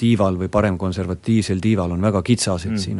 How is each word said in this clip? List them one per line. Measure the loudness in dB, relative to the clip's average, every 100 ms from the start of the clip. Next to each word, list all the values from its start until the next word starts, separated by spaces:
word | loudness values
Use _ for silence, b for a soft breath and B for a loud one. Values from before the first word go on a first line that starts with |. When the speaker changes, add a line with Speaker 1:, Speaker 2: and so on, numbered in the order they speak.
Speaker 1:
tiival | 2 2 2
või | 0 0
parem | 0 0 0
konservatiivsel | -4 -4 -4 -4 0 0 2 0
tiival | 2 2 0
on | 0
väga | 0 0 0
kitsas, | 0 0 -2 -4
et |
Speaker 2:
Mm. | -4
Speaker 1:
siin | -4